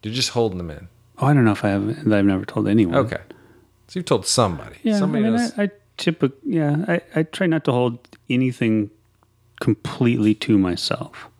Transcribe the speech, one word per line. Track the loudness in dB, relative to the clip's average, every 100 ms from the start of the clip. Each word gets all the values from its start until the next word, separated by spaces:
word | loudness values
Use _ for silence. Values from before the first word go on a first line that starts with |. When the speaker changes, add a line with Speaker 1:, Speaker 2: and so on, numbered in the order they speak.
Speaker 1:
You're | -8
just | -6 -4
holding | 0 -2 -2
them | -10
in. | -12 -18 _ _ -2
Speaker 2:
Oh, | 2
I |
don't | 4 4
know |
if | 2
I | 0
have, | 0 -2 -2 0
that | 2
I've | 4
never | 2 -2
told | -4 2
anyone. | 2 4 2
Speaker 1:
Okay. | 0 -4 -12 -20 _ _ _ _ _
So | -10
you've | -2
told | -2 0
somebody. | 0 0 -2 -10 -6
Speaker 2:
Yeah, | 0 0
Speaker 1:
Somebody | 0 0 2
Speaker 2:
I |
mean, | 0
Speaker 1:
knows. | -2 -2
Speaker 2:
I, |
I | -4 -6 _ -4
typic-, | -4 0 -2 -2 -4
yeah, | -2 0 0 -2
I, | -4 -2 -4
I |
try | -4 -2 0
not | 0 0
to |
hold | 0 0 -4 _ -20 _
anything | 0 0 0 0 0 -2 _ _ _ _ _ _ -4
completely | -2 -2 -4 0 0 2 2 0
to | 2 2
myself. | 2 -2 -4 -6 -6 -16 -20 _